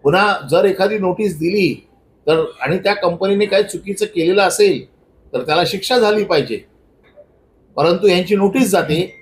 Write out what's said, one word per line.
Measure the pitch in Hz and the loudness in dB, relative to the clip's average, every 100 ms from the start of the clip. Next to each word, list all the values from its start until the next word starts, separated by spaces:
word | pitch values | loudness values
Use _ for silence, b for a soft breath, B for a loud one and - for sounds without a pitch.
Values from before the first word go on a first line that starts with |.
पुन्हा | 139 180 208 180 139 | 2 2 0 -2 0
जर | 165 196 | 2 2
एखादी | 185 196 214 | 2 -2 0
नोटीस | 185 180 208 156 | -2 -2 -4 -2
दिली | 165 208 175 110 _ _ _ _ - | -2 0 0 -2 _ _ _ _ -2
तर | 160 156 - | 0 -2 -6
आणि | 131 190 | -4 -2
त्या | 196 | -2
कंपनीने | 202 180 170 190 202 208 | -2 -2 -2 -2 0 2
काही | 196 | 0
चुकीचं | 202 170 196 196 208 | 0 -6 -10 -6 -4
केलेलं | 175 165 196 | -2 0 2
असेल | 185 170 202 139 - _ _ _ _ | 2 4 2 2 -6 _ _ _ _
तर | 127 | -8
त्याला | 127 156 170 | -2 0 0
शिक्षा | 190 - 247 | -4 -2 0
झाली | 214 214 | 2 0
पाहिजे, | 202 160 135 107 - _ _ _ _ - - _ _ _ _ - | 0 0 -2 -8 -12 _ _ _ _ -20 -20 _ _ _ _ -2
परंतु | 160 175 202 | 0 2 2
यांची | 180 175 202 | 2 0 0
नोटीस | 196 269 226 | 2 2 2
जाते | 185 147 156 185 - | 2 0 -2 -2 -10